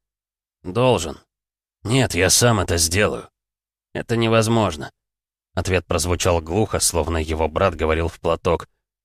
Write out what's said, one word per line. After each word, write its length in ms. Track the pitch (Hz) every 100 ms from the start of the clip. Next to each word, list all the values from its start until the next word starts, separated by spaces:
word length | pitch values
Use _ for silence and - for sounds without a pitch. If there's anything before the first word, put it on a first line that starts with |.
| _ _ _ _ _ _
«Должен». 540 | 90 101 127 101 82 - _ _ _ _ _ _
«Нет, 300 | 98 131 117
я 160 | 87 92
сам 300 | - 120 107
это 180 | 85 85
сделаю». 520 | 82 95 95 64 - _ _ _ _ _ _
«Это 240 | - - 113
невозможно». 720 | 113 113 110 117 101 76 - - _ _ _ _ _ -
Ответ 300 | - 90 -
прозвучал 560 | 87 87 85 95 85
глухо, 380 | 80 95 104 87
словно 380 | - 85 78 80
его 300 | 78 78 78
брат 280 | 80 95 80
говорил 340 | 80 78 82
в 100 | -
платок. 480 | 85 82 92 80 - _ _ _